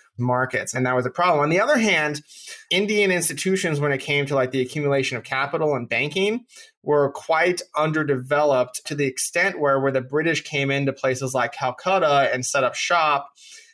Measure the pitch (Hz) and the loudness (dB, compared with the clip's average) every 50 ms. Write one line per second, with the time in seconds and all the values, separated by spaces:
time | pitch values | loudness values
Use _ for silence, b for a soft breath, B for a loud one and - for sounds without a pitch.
0 | b b b - 120 127 123 127 131 127 - 113 - - - 127 127 127 127 127 | b b b -4 -2 0 2 0 0 0 -2 -4 -6 -4 -4 -2 0 0 2 0
1 | 120 123 - - 175 180 165 147 147 151 165 185 220 269 302 247 220 208 180 160 | 0 -2 -2 0 2 2 2 2 2 2 2 2 2 2 2 2 2 2 2 2
2 | 151 147 147 147 B B B B B B B B B B 170 185 208 202 214 208 | 0 -2 -4 -6 B B B B B B B B B B -2 0 0 2 2 2
3 | 202 196 185 175 151 - 147 139 - 190 190 185 - 170 151 139 147 147 139 135 | 2 2 2 2 0 -2 -4 -4 -2 0 0 0 0 0 0 0 0 0 0 -2
4 | - - 147 143 139 139 143 135 131 127 139 135 127 127 - 151 147 143 139 139 | -2 -2 -2 -2 -2 0 0 0 0 0 0 -2 -2 -2 -4 -4 -2 0 0 0
5 | 131 - 131 117 - - 131 131 139 139 170 156 156 151 143 123 120 117 117 117 | 0 -2 -4 -8 -8 -6 -4 -4 -2 -2 -2 -2 0 0 0 -2 -2 -4 -2 -2
6 | 135 147 151 190 190 208 220 240 B B B B B B B _ - 143 147 147 | -2 -2 -2 0 0 0 0 -2 B B B B B B B _ -2 2 2 4
7 | 143 139 139 - - - 160 156 170 180 175 175 - - - 151 151 160 156 156 | 4 2 0 -4 -4 -2 0 2 2 2 0 -2 -6 -6 -2 0 0 0 0 0
8 | 151 143 139 127 131 131 147 147 151 147 135 127 123 - - - - - 156 143 | 0 0 0 -2 0 0 2 2 4 4 4 4 2 0 -4 -8 -10 -8 -4 -2
9 | 143 135 131 - - - - 170 180 196 190 160 147 139 139 135 135 135 131 131 | -2 -2 -2 -4 -6 -4 -2 0 0 0 0 0 0 2 2 2 2 2 0 -2
10 | 123 131 139 151 160 170 156 - - - - 139 139 139 139 139 139 135 131 - | -2 -2 -2 0 0 0 0 -2 -4 -4 -4 -2 0 0 0 0 0 -2 -2 0
11 | - 131 127 127 135 127 131 127 120 120 - - 135 127 120 - - 185 190 190 | -2 -2 -2 -2 -4 -4 -2 -2 -2 -2 -2 -4 -4 -4 -4 -4 -2 0 2 2
12 | 170 147 143 139 135 110 123 127 123 - - 139 131 120 - - - - 175 170 | 4 4 4 4 4 2 0 -2 -2 -2 0 0 0 0 0 -2 -2 0 2 2
13 | 156 151 143 139 - - B B B B B B B B | 2 2 2 0 -2 -6 B B B B B B B B